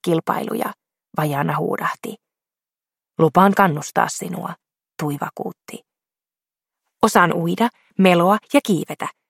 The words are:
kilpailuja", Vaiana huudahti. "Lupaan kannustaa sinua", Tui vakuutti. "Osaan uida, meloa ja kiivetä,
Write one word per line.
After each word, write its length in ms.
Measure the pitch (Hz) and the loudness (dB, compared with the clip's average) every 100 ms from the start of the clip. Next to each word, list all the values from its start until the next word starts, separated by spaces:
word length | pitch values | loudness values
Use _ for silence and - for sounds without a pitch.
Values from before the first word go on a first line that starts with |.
kilpailuja", 720 | 180 165 - - - - - - _ _ _ - | -2 -2 -2 -6 -6 -6 -6 -10 _ _ _ -4
Vaiana 400 | 151 139 160 147 | -4 -2 -2 -2
huudahti. 580 | 170 - - - 220 202 _ _ _ _ _ _ _ _ _ - | -4 -4 -6 -8 -14 -18 _ _ _ _ _ _ _ _ _ 0
"Lupaan 340 | 160 180 196 | 4 6 4
kannustaa 540 | 196 190 147 - 175 - | 4 2 0 -6 -2 -2
sinua", 440 | - 180 175 175 - _ _ _ - | -4 -10 -10 -12 -14 _ _ _ -8
Tui 180 | 151 143 | -6 -6
vakuutti. 640 | - - 185 - - - _ _ _ _ _ _ _ _ _ _ _ - | -8 -8 -12 -12 -20 -20 _ _ _ _ _ _ _ _ _ _ _ -2
"Osaan 320 | 220 202 175 | 2 4 2
uida, 360 | 175 170 185 240 _ _ - | 2 -4 -2 -2 _ _ 2
meloa 400 | 185 175 180 214 - | 4 6 4 0 2
ja 60 | 285 - | 0 2
kiivetä, 420 | 160 - 151 - _ | -2 -2 -8 -10 _